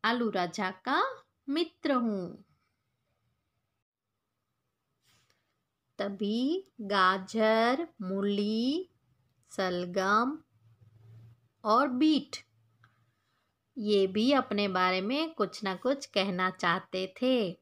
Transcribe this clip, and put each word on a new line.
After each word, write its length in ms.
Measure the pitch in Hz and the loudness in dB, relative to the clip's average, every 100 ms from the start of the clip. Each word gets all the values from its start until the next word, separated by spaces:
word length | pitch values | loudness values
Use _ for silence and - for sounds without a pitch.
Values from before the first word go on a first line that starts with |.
| 220 | 0
आलू 240 | 240 233 | 0 0
राजा 420 | 190 180 196 190 | -2 -4 -4 -6
का 520 | 208 - 302 508 508 _ _ - | -6 -4 -2 -2 -6 _ _ -6
मित्र 420 | 294 330 _ 302 | -4 -4 _ -2
हूँ।" 520 | 262 233 202 180 - - _ _ _ _ _ _ _ _ _ _ _ _ _ _ _ _ _ _ _ _ _ _ _ _ _ _ _ _ _ _ _ _ _ _ - | 0 0 -4 -6 -12 -20 _ _ _ _ _ _ _ _ _ _ _ _ _ _ _ _ _ _ _ _ _ _ _ _ _ _ _ _ _ _ _ _ _ _ -8
तभी 760 | 202 196 202 226 262 370 - - | -8 -4 -2 0 0 -2 -6 -14
गाजर, 1040 | 202 202 185 190 190 220 220 220 233 277 339 _ | -2 4 4 2 -2 2 4 4 4 2 -4 _
मूली, 880 | 185 196 202 202 208 220 247 320 370 _ _ _ _ _ _ | -6 -2 0 0 0 0 0 -2 -6 _ _ _ _ _ _
सलगम 880 | - 185 180 180 180 190 208 254 311 _ _ _ _ - _ - - - - _ _ | -4 -2 -2 -4 -2 2 2 2 -4 _ _ _ _ -20 _ -20 -20 -20 -20 _ _
और 240 | 214 226 285 | 2 4 4
बीट 500 | 247 311 294 - - _ _ _ _ _ _ _ _ _ _ _ _ _ - | 2 4 4 -2 -16 _ _ _ _ _ _ _ _ _ _ _ _ _ -8
ये 300 | 208 202 190 | 2 2 4
भी 240 | 196 233 | 2 4
अपने 360 | 285 247 202 202 | 2 2 -2 0
बारे 340 | 185 185 185 | 2 2 0
में 320 | 196 277 320 | -2 -2 -4
कुछ 300 | 320 196 - | -2 -4 -2
ना 120 | 202 185 | -6 -4
कुछ 300 | 247 277 - | -2 -2 -2
कहना 440 | 208 196 180 185 | -2 0 0 -2
चाहते 640 | 190 180 170 - 185 185 - | 0 0 0 -2 -6 -6 -2
थे 300 | 254 254 190 175 | 0 0 0 -6